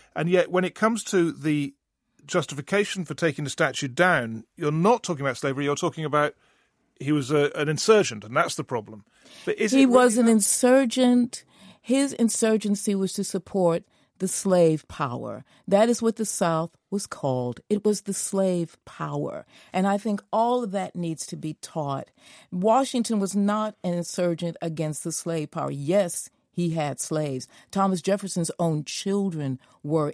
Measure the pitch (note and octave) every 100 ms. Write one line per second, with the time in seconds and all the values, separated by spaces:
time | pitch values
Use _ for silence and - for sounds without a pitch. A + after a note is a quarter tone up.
0 | _ - D#3+ F3+ F3 F3+ F3+ - A3 A3+
1 | - F#3+ E3+ C3 D3+ D3 C#3+ - _ _
2 | _ _ C#3+ F3+ C#3+ C#3+ - G3+ G#3 F#3+
3 | E3 D3 E3 D3 D3 - D#3 - C#3 B2
4 | F3+ D#3+ A2+ A2+ - - D3 D#3 F#3+ A#3+
5 | - D3+ C#3 A#2+ C#3+ C3 C#3+ D3 F3 -
6 | D#3 D3 D3 - _ _ _ _ _ _
7 | C3+ D3+ B2+ D3+ C#3+ - D3+ D3+ - G#3+
8 | F3 A2 G#2+ C3+ E3+ - C#3 A#2+ G#2+ G#2+
9 | - _ - - - - G#3+ C4+ C4 B3
10 | B3 A3 A#3 A3 G3 - B3 C4 B3+ B3+
11 | B3 B3 A#3+ - - _ - - - C4+
12 | C#4 - A3+ - A3 A3 G#3 G3+ - G3
13 | F#3+ - F#3+ F#3+ - G3 F3 E3+ - _
14 | _ _ F#3+ - G3 F3+ E3 D#3 - -
15 | C#3 B2 A#2 G#2+ - _ - G3 A#3 A#3
16 | A3+ A3 A3 - F3 D#3+ E3 - _ G3+
17 | - - C#3+ B2+ B2 A#2+ - G#3 G#3 G#3
18 | - F#3+ - G3 F#3+ F3+ E3 - - -
19 | D3+ D3 D3 - - - - - G3 G3+
20 | A3 G3+ - A3 A#3 B3 A3+ G3 F#3 F3+
21 | E3+ D#3 - D#3+ D#3 D#3 - E3 C#3+ C#3
22 | C3 _ - - _ F3+ G#3 A#3+ C4+ B3
23 | A#3 G#3+ G3 G3+ G3+ G#3+ G#3+ - F#3 F3
24 | E3+ - F3+ E3 E3+ - E3+ D#3 D#3 D3
25 | E3 - E3+ E3 D3+ E3 C#3 C#3+ C#3+ G3
26 | F3 - - _ _ - F3 D#3+ D3 C3+
27 | - D#3 D3 B2+ B2 - _ G3 G3 F#3
28 | F#3+ G3 G3 F3+ E3 - E3+ D3+ C#3+ -
29 | G3 G3+ G3 E3 C#3 B2+ - _ D3 D#3+
30 | D3